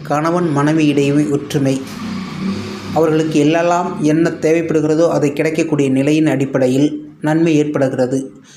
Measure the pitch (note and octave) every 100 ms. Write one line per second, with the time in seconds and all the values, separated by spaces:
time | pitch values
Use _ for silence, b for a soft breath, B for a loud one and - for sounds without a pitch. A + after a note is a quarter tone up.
0 | - D3 D#3+ F3 F3 C#3 C#3+ D#3+ D3+ C#3+
1 | C#3 C#3+ D3 C#3+ - D3+ C3+ C3+ - -
2 | - - - - - - - - - D#3
3 | E3 D#3 D#3+ D#3 C#3+ E3 E3+ F3 F3+ -
4 | D3+ D#3 E3 D#3+ D#3 E3 D#3+ D#3 D3+ D#3
5 | E3 - D3 D3 D#3+ D#3 D#3+ D3 C#3 C3
6 | C#3 D#3 D#3 C3+ C3+ C#3 B2+ C3 D3 D#3
7 | - - D3+ D#3+ E3 D3+ D3 D3 C3+ B2+
8 | B2+ C3+ C3+ - B